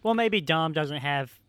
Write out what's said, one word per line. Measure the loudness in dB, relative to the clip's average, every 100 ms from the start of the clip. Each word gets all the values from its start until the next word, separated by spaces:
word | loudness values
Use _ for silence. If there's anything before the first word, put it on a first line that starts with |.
Well, | 0
maybe | 2 2 0
Dom | 2 0 2
doesn't | 0 -2 -4
have | -2 -2 -4 -10